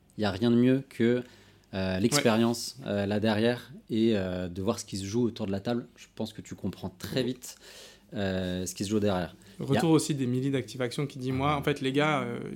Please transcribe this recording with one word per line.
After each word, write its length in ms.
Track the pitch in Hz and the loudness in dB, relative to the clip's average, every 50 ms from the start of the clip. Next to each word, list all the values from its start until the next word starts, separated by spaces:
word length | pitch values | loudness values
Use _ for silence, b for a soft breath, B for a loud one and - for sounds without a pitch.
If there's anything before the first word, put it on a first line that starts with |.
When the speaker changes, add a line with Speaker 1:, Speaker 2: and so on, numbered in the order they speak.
| _ _ _ | _ _ _
Speaker 1:
il 60 | - | -2
y 20 | 107 | 0
a 60 | 101 | 0
rien 200 | 90 98 117 120 | 0 2 4 4
de 60 | 117 | 6
mieux 260 | 120 123 127 131 135 135 - | 6 6 6 4 2 0 -4
que, 340 | - - 113 117 123 123 123 B B B B B B B B _ - | -2 2 2 4 2 2 -2 B B B B B B B B _ -6
euh, 240 | 98 95 92 92 92 | -2 -2 0 2 2
l'expérience, 800 | 101 120 143 143 139 120 110 113 117 117 120 - - - - - | 2 2 2 4 4 4 4 6 4 2 2 -2 -6 -10 -10 -8
Speaker 2:
Ouais. 60 | - 107 | -6 -4
Speaker 1:
euh, 180 | 104 101 101 | -2 0 0
là 140 | 98 104 107 | 0 0 2
derrière, 500 | 104 110 107 104 113 120 123 120 - - 147 220 - - | 2 2 2 2 2 2 0 -2 -6 -14 -20 -18 -8 -4
et, 220 | 123 110 113 117 110 | 0 2 4 4 4
euh, 320 | 98 95 92 90 90 90 87 | 2 0 -2 -4 -4 -6 -6
de 140 | 87 98 | -6 -4
voir 160 | 92 110 117 - | -2 -2 -2 -2
ce 60 | - | -6
qui 100 | - 104 | -8 -8
se 80 | 98 98 | -8 -6
joue 180 | 98 107 120 123 | -2 0 0 0
autour 220 | 107 110 - 110 | 0 -2 -4 -4
de 60 | 95 | -4
la 80 | 95 98 | -4 -4
table. 260 | - 120 120 120 147 - - | -4 -4 -4 -4 -6 -10 -16
Je 100 | - - - _ | -20 -20 -14 _
pense 180 | - 113 110 | -8 -8 -8
que 80 | - - | -10 -12
tu 140 | - - - | -14 -14 -12
comprends 340 | - - 95 - - 98 92 | -8 -8 -8 -6 -8 -10 -10
très 320 | - - - - 160 135 | -10 -10 -10 -4 -2 -2
vite, 340 | 123 123 123 - - - - B B B B B B B B B B - - | -2 -2 -4 -8 -12 -16 -18 B B B B B B B B B B -10 -6
euh, 500 | 104 98 95 95 92 92 90 90 92 92 | -4 -2 -2 -2 -2 -2 -2 -2 -4 -4
ce 80 | 90 - | -6 -6
qui 100 | - 104 | -6 -4
se 60 | 95 | -2
joue 100 | 110 107 | 0 2
derrière. 360 | 101 104 95 90 85 78 - B B B B - | 2 2 2 0 -2 -4 -8 B B B B -8
Speaker 2:
Retour 160 | 127 127 135 | -2 0 2
Speaker 1:
Il 20 | |
y 20 | 117 | 4
a 80 | 165 | 4
Speaker 2:
aussi 280 | 160 160 147 156 - 151 | 6 4 4 4 0 -2
des 120 | 135 131 | -2 -2
milliers 240 | 123 123 127 131 139 | 0 0 0 0 0
d'Active 300 | 139 131 113 - - 127 | 0 -2 -2 -4 -4 -4
Action 240 | 127 120 - 151 143 | -4 -4 -2 -4 -6
qui 120 | - - 131 | -6 -6 -6
dit : « 140 | 127 131 | -4 -2
Moi, 240 | 131 131 139 147 151 | -2 0 0 0 0
en 60 | 143 | 0
fait, 180 | - 156 143 - | 0 0 0 0
les 120 | 135 131 | 0 0
gars, 280 | 131 143 147 156 151 135 | 2 2 2 4 2 0
euh, 180 | 123 120 120 - - - - | 0 -4 -6 -6 -8 -8 -8